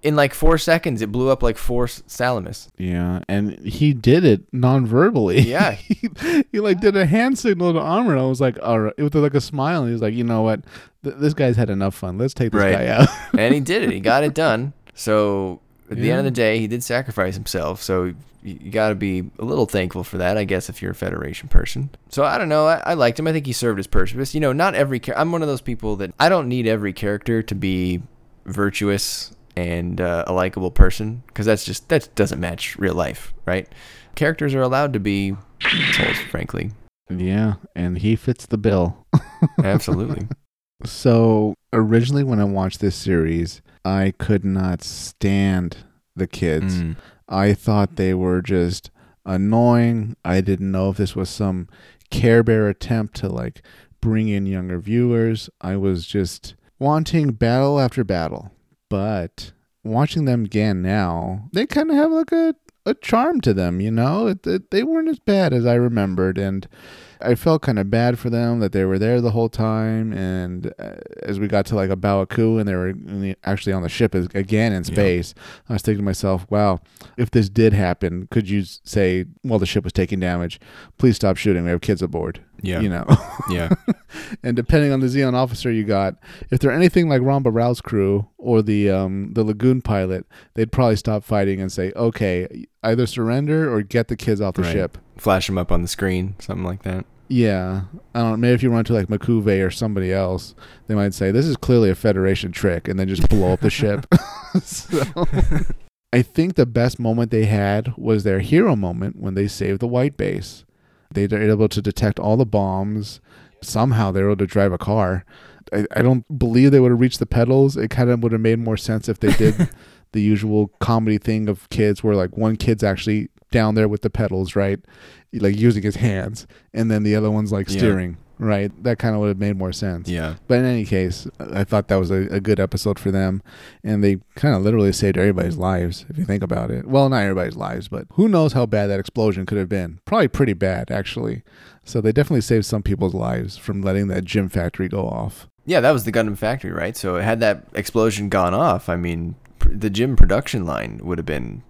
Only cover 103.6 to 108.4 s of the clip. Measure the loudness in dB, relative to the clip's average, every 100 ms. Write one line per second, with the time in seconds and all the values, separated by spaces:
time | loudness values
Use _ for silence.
103.6 | 0 0 -2 -2 2 2 2 -16 -4 -4
104.6 | -4 -14 -6 -4 -4 -2 0 2 4 4
105.6 | 2 -2 -10 _ _ 0 0 0 0 2
106.6 | 0 2 0 0 -2 0 0 2 2 2
107.6 | 0 -2 -4 -6 0 0 2 -2